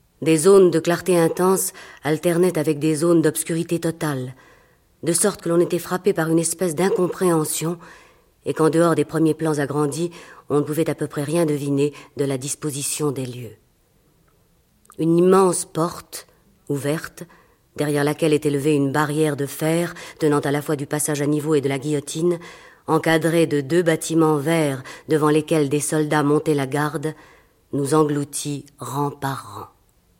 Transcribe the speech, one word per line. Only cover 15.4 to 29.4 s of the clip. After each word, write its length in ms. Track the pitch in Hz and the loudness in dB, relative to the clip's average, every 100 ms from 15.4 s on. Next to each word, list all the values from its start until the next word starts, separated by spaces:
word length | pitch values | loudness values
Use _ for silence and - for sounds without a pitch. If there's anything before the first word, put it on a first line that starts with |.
| 190 170 | 6 2
porte, 640 | - 165 170 - - - - _ _ _ - | -4 -4 -4 -6 -16 -18 -18 _ _ _ -8
ouverte, 560 | 143 139 160 - - 175 - _ _ _ - | -4 -4 -6 -8 -16 -20 -20 _ _ _ -6
derrière 280 | 147 147 | -2 0
laquelle 280 | 143 151 160 | 0 0 2
est 140 | 147 147 | 2 2
élevée 280 | 143 143 | 0 2
une 180 | 151 139 | 2 2
barrière 440 | 139 151 151 156 139 | 0 0 0 0 0
de 100 | 139 | -6
fer 460 | - 156 165 170 170 - - | -4 -2 0 -2 -8 -16 -2
tenant 200 | 151 143 | 2 2
à 120 | 143 | 2
la 100 | 143 | -2
fois 140 | 143 147 | -2 -4
du 100 | 143 | -4
passage 340 | 151 156 147 | -4 -2 -2
à 60 | 143 | 0
niveau 300 | 151 147 151 | 0 0 0
et 40 | |
de 80 | 135 | 0
la 120 | 135 | -2
guillotine, 580 | 139 151 135 156 175 170 - - - - - | -2 -4 -4 -2 -2 -2 -6 -20 -20 -12 0
encadrée 600 | 156 160 165 160 170 156 | 0 2 2 2 2 2
de 140 | 147 | 0
deux 220 | 135 170 | 0 2
bâtiments 560 | 170 160 - 165 156 151 | 2 0 0 2 4 2
verts 460 | 139 165 151 131 131 - - | 0 0 0 -2 -10 -14 -2
devant 220 | 151 151 | 2 2
lesquels 380 | 156 151 160 143 | 2 2 0 0
des 120 | 147 | 0
soldats 420 | 139 156 151 151 | 0 -2 0 0
montaient 320 | 143 151 156 | 2 2 2
la 120 | 147 135 | -2 -2
garde, 460 | 147 147 151 156 151 - - _ _ _ | -4 -4 -4 -8 -10 -16 -20 _ _ _
nous 220 | 135 139 | -6 0
engloutit 720 | 156 151 147 139 - 147 143 - - | 2 2 0 -4 -8 -8 -10 -12 -14
rang 320 | - 135 143 | -8 -4 -4
par 440 | 135 139 135 | -4 -8 -8